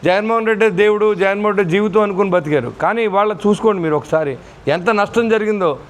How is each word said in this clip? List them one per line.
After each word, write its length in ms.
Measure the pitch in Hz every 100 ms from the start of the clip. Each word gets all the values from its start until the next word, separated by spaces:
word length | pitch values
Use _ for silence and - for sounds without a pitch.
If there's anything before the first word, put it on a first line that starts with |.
| 143
జగన్మోహన్ 420 | 185 214 226 220
రెడ్డి 220 | 214 220
దేవుడు, 440 | 180 208 208 214
జగన్మోహన్ 440 | 202 190 202 208 202
రెడ్డి 160 | 190
జీవితం 280 | 185 214 196
అనుకుని 280 | 208 185 202
బతికారు. 440 | 180 151 147 120 113
కానీ 220 | 165 220
ఇవాళ 320 | 220 196 214 208 208
చూసుకోండి 340 | 208 220 196
మీరు 140 | 165 151
ఒకసారి 420 | 139 160 151 127 - - -
ఎంత 220 | 160 180
నష్టం 400 | 214 202 226 233
జరిగిందో. 500 | 220 214 208 175 131 -